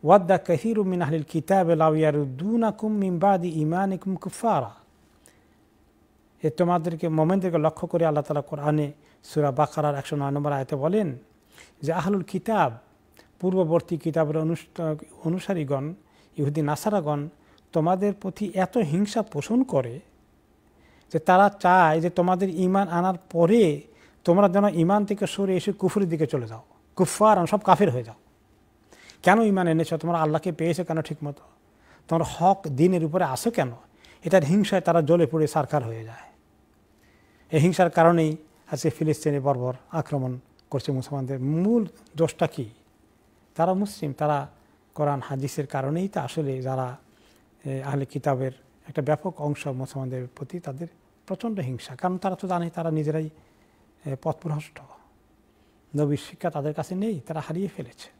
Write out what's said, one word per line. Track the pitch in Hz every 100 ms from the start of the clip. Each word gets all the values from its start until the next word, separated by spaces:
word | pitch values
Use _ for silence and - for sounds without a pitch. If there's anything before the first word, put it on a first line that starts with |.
ওয়াদ্দা | 151 202 175 185
কাসীরুম | 180 170 226 220 190
মিন | 180
আহলিল | 156 160
কিতাবি | 147 165 - 196 170 165
লাউ | 160
ইয়ারুদ্দুনাকুম | 156 156 147 139 131 185 233 226 202 214
মিন | 214 196 175
বাদি | 196 196 175
ঈমানিকুম | 160 151 170 196 185 190 185
কুফারা।" | 196 - 233 175 117 - _ _ _ _ _ _ _ _ _ _ _ _ _ _ _ _
এ | 156
তোমাদেরকে, | 156 175 175 165 165 170
মোমেনদেরকে | 156 160 196 185 165
লক্ষ্য | 156 156 170
করে | 170 165
আল্লাহ | 151
তাআলা | 143 147
কোরআনে | 139 151 147 151 143 143 _ _
সূরা | - - 147
বাকারার | 131 147 - 147
একশো | 143 - 147
নয় | 139
নম্বর | 143 147
আয়াতে | 139 135 143
বলেন | 147 208 190 127 - _ _ - - _
যে | 143
আহলুল | 165 165 202
কিতাব, | - 185 202 214 151 113 _ _ _ _ _ _
পূর্ববর্তী | 180 185 170 165 - 165
কিতাবের | 165 156 151 156
অনুষ্ঠ-, | 156 170 - - 165 151 - -
অনুসারীগণ, | 160 185 - 190 143 139 143 180 _ _ _ -
ইহুদি | 143 147
নাসারাগণ | 147 156 - 208 151 147 147 - _ _ _
তোমাদের | 170 156 185 202
প্রতি | 196 190 - 208
এত | 190 185 254
হিংসা | 175 160 202 240
পোষণ | 202 151 - 233
করে | 262 147 120 127 - _ _ _ _ _ _ _ _ _ _
যে | 165
তারা | - 185 202
চায় | 202 180 185 165 160
যে | 170
তোমাদের | 175 175 185 190
ঈমান | 165 180 190 196
আনার | 170 180 180 _
পরে | 170 170 233 196 147 - _ _ _
তোমরা | - 175 202
যেন | 185 202
ঈমান | 196 165 208
থেকে | 202 202 196
সরে | - 196 185
এসে | -
কুফরের | 196 185 - 190
দিকে | 160 151
চলে | 143 117
যাও, | 110 - _ _ -
কুফফার, | 185 - 214 202 165
সব | 208
কাফের | - 175 196
হয়ে | 127
যাও। | 117 - _ _ _ _ _ _ _ - - -
কেন | - 208
ঈমান | 226 190 175
এনেছো? | 160 156 160
তোমরা | 165 170
আল্লাহকে | 156 156 180
পেয়েছো | 160 165 170
কেন | 175 160
ঠিকমতো? | 151 156 147 143 - _ _ _ _ - _
তোমরা | 165 165
হক | - 175 196 165
দিনের | 131 170 185
উপরে | 156 170
আসো | 165 127 233
কেন? | 233 135 120 - _ - -
এটার | 170 185
হিংসায় | 143 190 202 190
তারা | 175 170
জ্বলে | 147 170 151
পড়ে | 160 151
ছারখার | 160 135 151
হয়ে | 117 113
যায়। | 113 113 - _ _ _ _ _ _ _ _ _ _ _ _
এই | 160
হিংসার | 165 180 175
কারণেই | 170 165 170 156 156 - _ _
আজকে | 143 165
ফিলিস্তিনে | - 156 147 156 143
বর্বর | 135 127 123 127 _
আক্রমণ | 165 - 143 127 127 _ _ _
করছে | 139 -
মুসলমানদের। | 135 127 143 131 135
মূল | 131 156 190 240 190 - - 151
দোষটা | 160 - 160
কি? | - 113 - _ _ _ _ _ _ _
তারা | - 170
মুসলিম, | 185 202 - 151
তারা | 131 151 147 143 _ _ _ _
কোরআন | - 147 143
হাদিসের | - 135 135 - 139
কারণেই | 139 135 160 190
তো | 190
আসলে | 131 - 143 131
যারা, | 131 131 127 127 _ _ _ _ _ _
এ, | 139 135
আহলে | 135 139
কিতাবের | 135 143 147 131 131 127 _ _ -
একটা | 147
ব্যাপক | 139 151 190 -
অংশ | 147 147 147
মুসলমানদের | 127 131 139 131 127 127
প্রতি | - 135 180
তাদের | 170 135 170 _ _ _ -
প্রচণ্ড | 190 233 208
হিংসা। | 131 123 - 131
কারণ | 180 185
তারা | 196
তো | 180 190
জানে | 180 170
তারা | 165 165
নিজেরাই, | 156 151 156 156 - _ _ _ _ _ _ -
এ, | 135
পথভ্রষ্ট, | - - 170 151 151 - - - _ _ _ _ _ _ _ _ _ 143
নবীর | 147 143 -
শিক্ষা | - 175
তাদের | 151 143
কাছে | 151 151
নেই, | 185 214 185
তারা | - 160
হারিয়ে | - 160 196
ফেলেছে। | - - - - _